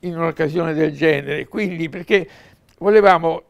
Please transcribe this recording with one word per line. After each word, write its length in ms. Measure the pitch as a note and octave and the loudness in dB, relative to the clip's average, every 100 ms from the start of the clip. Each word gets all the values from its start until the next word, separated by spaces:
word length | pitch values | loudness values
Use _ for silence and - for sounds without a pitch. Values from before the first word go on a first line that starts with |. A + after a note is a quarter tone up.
in 160 | F3+ E3 | -10 -4
un'occasione 560 | E3 D#3 D#3 D#3+ E3 | -4 -2 -4 -2 -4
del 200 | D#3 D#3 | 0 -2
genere. 560 | C#3+ D#3+ C#3+ C#3 D3 B2+ | 0 0 0 -2 -8 -8
Quindi, 400 | - G3+ F3 D#3+ | -6 -6 -4 -8
perché 400 | D3+ F3 G3+ E3 - - _ _ _ | -8 -2 -2 -2 -16 -20 _ _ _
volevamo 640 | F#3+ G#3+ G3+ F3 E3 D#3+ | 2 6 6 4 2 -4